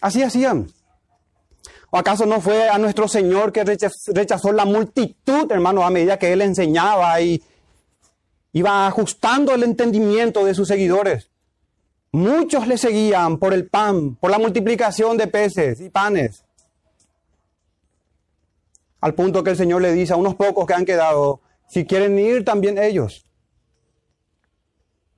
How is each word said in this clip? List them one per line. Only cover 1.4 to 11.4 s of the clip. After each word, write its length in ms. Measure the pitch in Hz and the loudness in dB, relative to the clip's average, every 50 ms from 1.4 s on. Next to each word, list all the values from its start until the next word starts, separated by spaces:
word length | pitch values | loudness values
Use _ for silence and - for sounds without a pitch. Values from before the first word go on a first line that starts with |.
| _ _ _ _ - - - - - _ | _ _ _ _ -20 -20 -20 -20 -8 _
¿O 80 | 175 | -2
acaso 280 | 180 180 196 208 202 226 | -2 0 0 0 2 2
no 160 | 208 220 214 | 0 0 0
fue 260 | 165 196 214 220 226 | 0 2 2 2 2
a 100 | 220 208 | 2 2
nuestro 300 | 202 220 208 202 214 214 | 2 0 0 0 0 -2
Señor 440 | 202 - 208 190 180 185 202 220 208 | 0 0 0 2 2 2 2 0 0
que 120 | - 220 202 | 0 0 0
rechaz-, 500 | 202 208 - 208 190 - - - 208 180 | 0 0 0 -2 -4 -4 -6 -6 -4 -2
rechazó 380 | 190 208 208 208 175 - 202 | -2 0 0 -2 0 0 0
la 140 | 208 214 202 | 2 2 2
multitud, 840 | 202 208 220 214 - - 269 220 - - _ _ 269 269 302 - - | 2 2 0 -2 -2 -2 -2 -2 -2 -6 _ _ 0 0 0 0 0
hermano, 320 | 220 185 175 185 202 190 175 | 0 0 0 2 2 2 2
a 60 | 180 | 2
medida 300 | 185 175 165 190 196 196 | 2 2 2 0 0 0
que 140 | 185 175 180 | 0 0 0
Él 80 | 196 | 2
enseñaba 800 | 202 196 180 190 180 156 156 170 180 208 208 190 175 170 165 170 | 0 0 0 0 0 0 2 2 2 2 2 2 2 2 2 0
y 200 | 170 175 170 151 - _ _ _ _ _ _ _ _ _ _ _ _ _ _ _ _ _ _ _ _ _ | 0 0 -2 -4 -6 _ _ _ _ _ _ _ _ _ _ _ _ _ _ _ _ _ _ _ _ _
iba 360 | - 160 180 202 202 196 196 | -4 0 0 2 2 2 0
ajustando 680 | 196 185 226 202 - - - - 226 247 277 294 269 262 | 0 0 -2 -2 -4 -4 -2 -2 0 2 2 2 0 0
el 100 | 240 240 | 0 0
entendimiento 800 | 233 226 233 240 233 202 214 220 202 208 226 233 226 - 208 196 | 0 0 0 -2 0 0 0 0 0 0 0 0 0 0 0 0
de 100 | 196 185 | 0 0
sus 140 | 185 196 | 0 -2
seguidores? 640 | 170 202 196 190 175 185 202 202 196 147 117 - _ _ _ | -2 0 0 0 0 2 0 0 0 -2 -4 -6 _ _ _